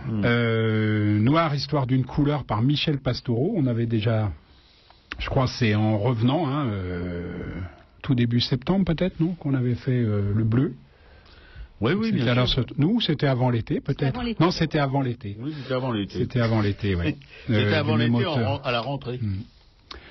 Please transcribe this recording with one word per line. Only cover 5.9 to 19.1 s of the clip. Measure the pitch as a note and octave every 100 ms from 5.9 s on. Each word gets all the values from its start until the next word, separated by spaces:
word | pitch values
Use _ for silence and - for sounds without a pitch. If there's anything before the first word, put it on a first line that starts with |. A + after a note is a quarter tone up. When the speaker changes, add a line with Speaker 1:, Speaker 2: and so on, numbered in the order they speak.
| G#2+
Speaker 2:
revenant, | A#2+ A2+ A#2+ D#3 C#3+
hein, | D3 C3
euh, | G2 F2+ F2 F2 F2 F2 F2 F2 F2 F#2 - - -
tout | -
début | B2 A#2+ A#2+
septembre | - C3 - G3 F3
peut-être, | D#3 F3+ -
non, | E3
qu'on | F3 C#3
avait | C3+ B2
fait, | A#2+ C3+ B2
euh, | A2+ G#2 G2+
le | G#2
bleu. | A2+ B2 D3+ - - _ - - - - - - - -
Speaker 1:
Oui, | A2
oui, | G3 A3+
Speaker 2:
C'était | D3
Speaker 1:
bien | A#2+
Speaker 2:
alors | B2 B2+
Speaker 1:
sûr. | C3 A#2
Speaker 2:
ce-, | -
nous, | D#3 A#3
c'était | - D3 C#3+
avant | B2 B2+
l'été, | A#2 - G3
Speaker 3:
C'était | -
Speaker 2:
peut-être. | C3+ C#3 B2+
Speaker 3:
avant |
l'été. | A#2+ A3
Speaker 2:
Non, | E3+
c'était | - D#3 D3+
avant | C3+ C#3
l'été. | C3 A2+ G2+ G2+
Speaker 1:
Oui, | C#3 D3+
c'était | B2+
avant | B2+ C3
l'été. | A2 F#2+ -
Speaker 2:
C'était | - B2
avant | A2+ A2
l'été, | G2+ G2+ G2+
oui. | F2+ E2+ - -
Speaker 1:
<laughs> | - -
C'était |
Speaker 2:
Euh, | G#2+ G#2 G2+
Speaker 1:
avant | A2+ A2+
Speaker 2:
du |
même | A#2
Speaker 1:
l'été, | A#2+ F3
en, |
Speaker 2:
auteur. | C3+ A2+
Speaker 1:
en, | C#3+
à | C3+
la | A#2+
rentrée. | A#2+ C#3 A#2+